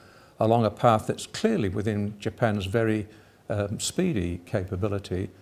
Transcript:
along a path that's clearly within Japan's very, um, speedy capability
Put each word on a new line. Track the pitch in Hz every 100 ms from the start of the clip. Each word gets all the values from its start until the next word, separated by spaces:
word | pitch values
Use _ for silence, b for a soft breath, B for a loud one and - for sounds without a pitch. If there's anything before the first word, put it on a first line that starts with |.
| b b b -
along | 110 117
a | 107
path | - 123 110 -
that's | - -
clearly | - 220 208 98
within | 107 104 104 104 104
Japan's | 110 - 117 104 95
very, | 117 113 110 98 B B B -
um, | 104 101 -
speedy | - - 185 117 87 85 -
capability | 107 92 92 101 101 - 90 101 b